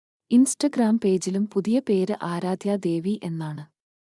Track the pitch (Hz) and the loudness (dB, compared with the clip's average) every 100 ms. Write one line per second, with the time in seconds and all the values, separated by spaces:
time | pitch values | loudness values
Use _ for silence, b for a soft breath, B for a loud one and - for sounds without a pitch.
0 | _ _ - 240 269 - 294 - 220 226 | _ _ 2 4 4 2 -2 2 2 2
1 | 202 185 185 196 208 196 196 247 262 190 | 2 0 0 -2 -2 -2 0 0 2 0
2 | 185 - 170 175 180 190 202 202 180 165 | 0 -2 -4 -4 -4 -2 -2 -2 0 -2
3 | 180 214 175 165 156 151 151 _ _ _ | -2 -4 -4 -6 -6 -8 -14 _ _ _
4 | _ | _